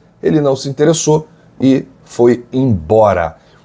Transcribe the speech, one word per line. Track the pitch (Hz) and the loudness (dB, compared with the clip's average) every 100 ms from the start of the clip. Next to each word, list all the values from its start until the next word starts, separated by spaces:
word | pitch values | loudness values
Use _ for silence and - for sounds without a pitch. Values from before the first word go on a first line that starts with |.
| _ _ | _ _
ele | - 156 | -2 0
não | 143 135 | 0 -2
se | 139 | -6
interessou | 135 156 160 156 156 - _ _ - | -2 0 0 0 -2 -4 _ _ -2
e | 135 131 - _ | 0 0 -4 _
foi | - - 120 120 - | -12 0 2 2 -4
embora." | 131 131 92 78 110 104 90 82 - _ _ | -4 -2 -2 0 2 2 0 -4 -8 _ _